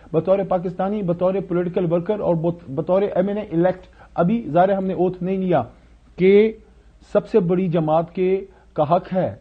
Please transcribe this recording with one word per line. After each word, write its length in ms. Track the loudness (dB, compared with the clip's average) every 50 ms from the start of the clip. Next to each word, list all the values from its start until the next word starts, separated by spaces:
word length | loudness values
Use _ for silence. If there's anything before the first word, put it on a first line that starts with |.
| -10 -6 -2
बतौर 300 | -2 0 2 0 0 0
पाकिस्तानी, 580 | 0 -2 -2 -2 -4 -6 -4 -4 -4 -2 -2 -2
बतौर 380 | -4 -2 -2 0 -2 -2 -2
पॉलिटिकल 440 | -4 -2 -2 -2 -2 -2 -2 -2 0
वर्कर 340 | 0 0 0 0 -2 -4 -2
और 180 | -2 -2 -2
बत-, 340 | 0 0 -2 -4 -4 -8 -10
बतौर 340 | -8 -6 -2 0 0 0 0
एमएनए 440 | 0 0 -2 -2 -2 -2 -6 -6 -4 -2
इलेक्ट, 340 | 0 2 0 0 -2 -8 -20 -20 -20 -20 -8 -2
अभी 280 | 0 0 2 0 -2 -2 0
ज़ाहिर 240 | 2 2 4 4 2
हमने 220 | 0 -2 -2 -2
ओथ 180 | -2 -2 -2 -2 -4 -4
नहीं 160 | -4 -4 -2
लिया 240 | 0 0 0 0 0 -2 -8 -20 -20 -20 -20 -20 _ -16 -4 2
कि 440 | 4 6 6 6 6 4 0 -4 -14 -20 -20 -20 -20 -20 -20 _ -8 -4 -2
सबसे 260 | -2 0 2 2 2
बड़ी 300 | 2 2 2 0 0 0
जमात 420 | 0 0 0 0 0 0 0 -2
के, 380 | -4 -2 -2 0 0 -2 -4 -8 -18 -20 _ _ -4
का 80 | -2 0
हक 240 | 2 2 0 0 -2
है, 300 | -2 -2 -2 -2 -4 -8